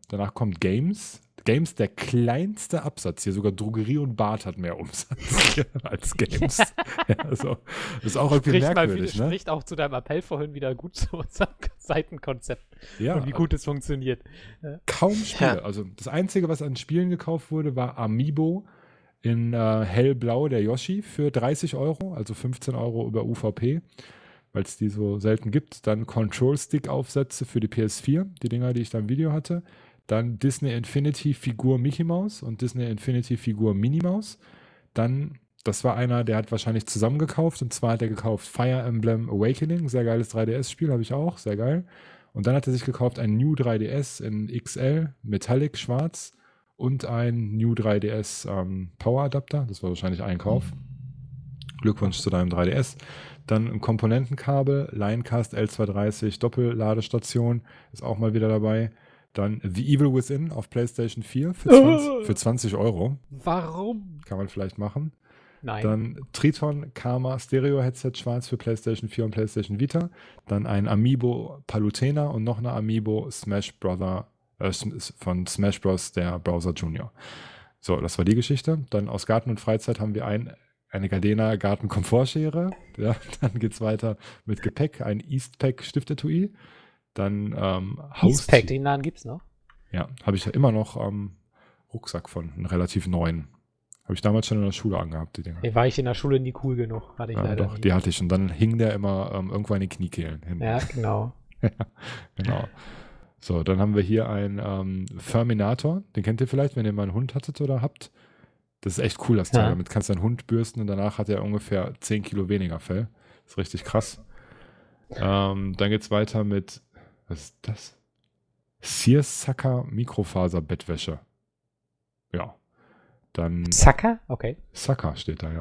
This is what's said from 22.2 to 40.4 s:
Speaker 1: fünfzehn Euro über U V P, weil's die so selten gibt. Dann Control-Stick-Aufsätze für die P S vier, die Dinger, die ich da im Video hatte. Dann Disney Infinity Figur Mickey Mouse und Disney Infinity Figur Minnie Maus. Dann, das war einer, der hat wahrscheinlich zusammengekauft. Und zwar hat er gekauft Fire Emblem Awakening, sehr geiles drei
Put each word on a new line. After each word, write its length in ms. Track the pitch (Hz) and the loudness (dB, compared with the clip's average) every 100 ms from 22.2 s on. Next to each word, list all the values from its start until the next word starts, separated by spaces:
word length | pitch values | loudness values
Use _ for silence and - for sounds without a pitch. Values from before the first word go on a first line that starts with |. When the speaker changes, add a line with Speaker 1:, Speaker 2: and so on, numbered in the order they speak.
| 104 | -6
Speaker 1:
fünfzehn 420 | 107 127 123 - 123 | -4 -4 -4 -4 -2
Euro 320 | 117 113 117 | -2 -2 0
über 160 | 110 | -2
U 120 | 117 113 | -2 -2
V 180 | 110 | -2
P, 260 | - 120 165 - - - - - - _ | 0 0 0 -4 -20 -20 -20 -20 -20 _
weil's 240 | 104 95 - | -4 -4 -2
die 140 | 107 | -2
so 280 | 104 104 101 | 0 -2 0
selten 320 | 107 110 110 | 2 2 2
gibt. 360 | 147 - - - | 0 -2 -6 -2
Dann 180 | 107 117 | 0 0
Control-Stick-Aufsätze 1400 | 113 107 - 131 143 - 147 135 135 127 143 131 - 131 | 0 0 2 2 2 0 -2 -2 -4 -2 -2 -2 -4 -4
für 160 | 120 | -2
die 80 | 107 | 0
P 140 | - | 0
S 180 | 107 - | 0 0
vier, 240 | - 160 196 175 | 0 2 0 -4
die 60 | 120 | -4
Dinger, 240 | 120 127 | -2 0
die 80 | 120 | -2
ich 80 | 113 | -2
da 100 | 113 | -4
im 80 | 107 | -2
Video 240 | 135 160 | 0 0
hatte. 320 | 151 - 175 - - - _ - | 0 -2 -6 -6 -20 -20 _ -2
Dann 320 | 107 120 110 | 0 0 0
Disney 340 | 135 - 139 | 0 0 -2
Infinity 600 | 117 123 143 147 143 151 | -2 -2 0 0 0 0
Figur 440 | 131 135 110 127 131 | 0 -2 0 2 4
Mickey 260 | 135 139 | 2 0
Mouse 380 | 165 170 208 208 | -2 0 -2 -6
und 200 | 120 110 | -8 -4
Disney 280 | 123 123 120 | -4 -2 -4
Infinity 480 | 107 - 123 120 120 | -2 0 0 0 -2
Figur 360 | 117 104 110 98 | 0 2 4 4
Minnie 260 | 120 156 | 2 2
Maus. 380 | 180 202 208 - - - - _ _ | 2 0 -4 -14 -20 -20 -20 _ _
Dann, 440 | - 117 135 147 - _ _ | 0 0 0 -4 -10 _ _
das 200 | 110 101 | -4 0
war 120 | 123 110 | 0 2
einer, 260 | 123 120 | 2 2
der 140 | 113 110 | 2 0
hat 140 | 107 | 0
wahrscheinlich 340 | 110 113 110 - | -4 -2 -2 -2
zusammengekauft. 760 | 104 110 147 156 - 165 - | 0 2 2 0 0 0 0
Und 120 | 120 | -6
zwar 180 | - 117 | -2 0
hat 80 | 113 | 2
er 60 | 113 | 0
gekauft 400 | 104 113 104 - | -2 -2 -2 -4
Fire 340 | - 135 127 | -2 0 0
Emblem 460 | 120 117 113 113 117 | 0 0 2 2 0
Awakening, 600 | 101 110 131 156 170 147 | 2 2 2 0 0 0
sehr 160 | 123 113 | 0 2
geiles 240 | 117 113 | 0 0
drei 160 | 113 | 0